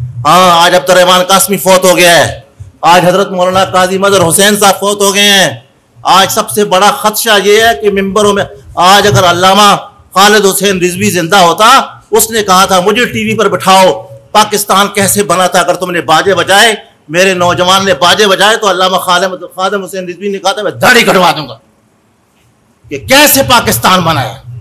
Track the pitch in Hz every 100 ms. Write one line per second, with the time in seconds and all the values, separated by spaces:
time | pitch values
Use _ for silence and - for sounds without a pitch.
0 | - - 143 170 185 170 180 180 185 180
1 | 180 185 180 190 196 190 185 185 185 170
2 | 175 165 117 - - - - - 156 180
3 | 170 185 190 185 180 185 190 185 185 190
4 | 202 196 165 156 202 208 202 185 202 208
5 | 202 196 208 196 160 120 _ _ _ _
6 | 139 180 190 226 208 214 202 185 202 -
7 | 214 214 233 202 190 214 226 226 208 196
8 | 196 202 208 202 - - - - 175 202
9 | 202 202 180 175 185 196 208 170 - _
10 | _ 185 202 214 196 190 202 190 175 175
11 | 208 175 165 202 175 165 220 262 208 -
12 | - 220 214 226 202 185 190 190 185 214
13 | 247 226 220 214 202 - 190 190 185 139
14 | - - _ 208 214 202 - 196 196 202
15 | 190 202 165 175 180 180 175 175 180 175
16 | 156 160 175 180 165 196 226 - - _
17 | - 165 190 180 175 175 180 190 196 -
18 | 175 196 208 170 202 220 214 180 185 185
19 | 180 180 190 180 170 185 190 202 185 190
20 | 180 175 202 196 185 196 190 123 185 233
21 | 196 185 175 151 135 113 _ _ _ _
22 | _ _ _ _ _ _ _ _ - 143
23 | - 269 294 269 262 240 214 - 202 185
24 | 165 151 120 - - -